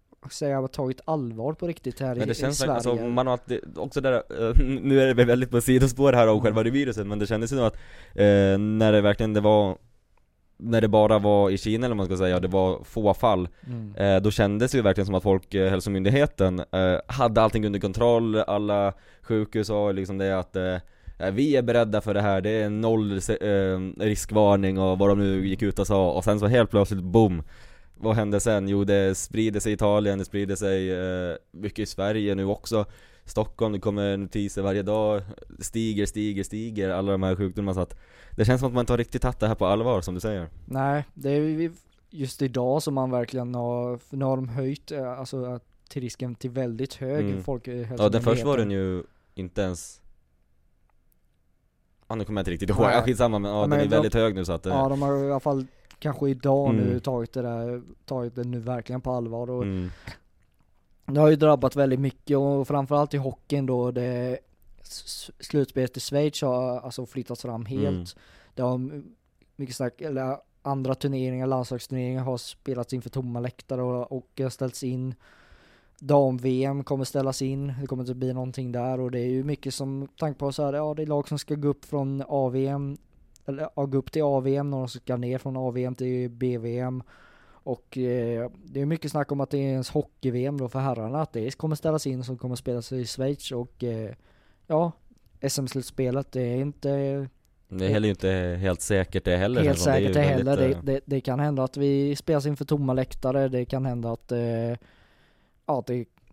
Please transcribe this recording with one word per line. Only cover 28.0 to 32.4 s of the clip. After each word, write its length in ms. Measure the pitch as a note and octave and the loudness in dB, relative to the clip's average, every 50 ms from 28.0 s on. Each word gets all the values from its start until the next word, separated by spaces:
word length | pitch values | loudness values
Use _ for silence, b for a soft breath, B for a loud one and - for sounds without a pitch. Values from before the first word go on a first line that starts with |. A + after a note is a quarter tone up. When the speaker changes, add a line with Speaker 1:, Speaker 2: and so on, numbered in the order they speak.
| - A2 G#2+ | -2 0 2
Speaker 2:
hände 240 | A2+ G#2+ G#2 G2+ G2+ | 2 2 2 0 0
sen? 280 | - A#2 G#2+ G2+ F#2+ G2 | 2 2 2 2 2 2
Jo, 160 | G2+ G2+ G2+ | 2 2 2
det 300 | G2 G2+ G2 G2 F#2+ F#2+ - | 4 4 4 4 2 0 -2
sprider 420 | - - - A2 A2+ A2 G2+ G#2 | -4 -4 -2 0 0 0 0 0
sig 120 | - A2 | -2 -2
i 20 | G#2+ | 0
Italien, 440 | G2 A2+ G2+ G#2 G#2+ G#2 G2+ G2 G2 | 2 2 2 4 4 2 2 0 -2
det 60 | F#2 | -4
sprider 320 | - - G2+ G2+ G2 G2 | -4 -4 -4 -4 -4 -4
sig, 340 | F2+ G#2 G2 F#2+ F#2+ F#2+ F#2 F#2 F2+ F#2 F#2 F#2 F#2 F2+ F2 | -2 -2 0 0 0 0 -2 -2 -4 -4 -4 -4 -4 -4 -6
eh, 60 | E2 - _ _ | -6 -8 _ _
mycket 280 | - E2+ G2+ G2+ - - | -14 -10 -10 -8 -6 -6
i 80 | G#2 | -6
Sverige 480 | - - - F#2+ G#2 G#2+ A2 G2+ G2+ G2 | -6 -4 -4 -2 -2 0 0 0 0 0
nu 100 | G2 | 0